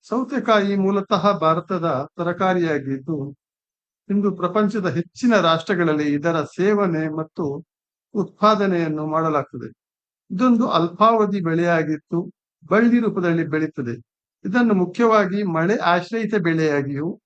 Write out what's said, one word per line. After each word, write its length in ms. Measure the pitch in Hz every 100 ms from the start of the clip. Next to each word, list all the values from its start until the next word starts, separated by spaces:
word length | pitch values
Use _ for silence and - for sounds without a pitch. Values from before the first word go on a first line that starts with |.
| -
ಸೌತೆಕಾಯಿ 680 | 233 247 269 240 214 202 202
ಮೂಲತಃ 600 | 190 202 196 196 196 185
ಭಾರತದ 680 | 160 160 165 185 165 131 143 -
ತರಕಾರಿಯಾಗಿದ್ದು, 1160 | 175 175 190 180 165 147 135 135 135 156 139 143 _ _ _ _ _ _ -
ಇಂದು 220 | 202 202
ಪ್ರಪಂಚದ 540 | 175 175 208 208 220 185
ಹೆಚ್ಚಿನ 540 | 139 170 - 247 214
ರಾಷ್ಟ್ರಗಳಲ್ಲಿ 720 | 165 160 - 180 170 151 147
ಇದರ 300 | 147 165 160
ಸೇವನೆ 680 | 143 - 190 208 196 160 156
ಮತ್ತು 540 | 156 156 - 151 143 - _ _ _ _
ಉತ್ಪಾದನೆಯನ್ನು 920 | 214 170 _ 208 208 196 175 160 151 156
ಮಾಡಲಾಗ್ತದೆ. 680 | 156 160 147 135 127 117 _ _ _ _ _ _
ಇದೊಂದು 340 | 185 254 233 240
ಅಲ್ಪಾವಧಿ 720 | 165 170 175 220 226 208 202
ಬೆಳೆಯಾಗಿದ್ದು, 920 | 165 165 170 170 156 156 _ 170 180 _ _ _ 160
ಬಳ್ಳಿ 300 | 196 233 240
ರೂಪದಲ್ಲಿ 440 | 220 190 175 165
ಬೆಳೀತದೆ. 580 | 156 156 156 - 120 117 _ _ _ _
ಇದನ್ನು 300 | - 240 233
ಮುಖ್ಯವಾಗಿ 680 | 196 175 202 233 220 190 202
ಮಳೆ 340 | 202 160 170 220
ಆಶ್ರಯಿತ 580 | 170 175 175 226 214
ಬೆಳೆಯಾಗಿಯೂ 840 | 214 165 160 156 143 139 139 151 -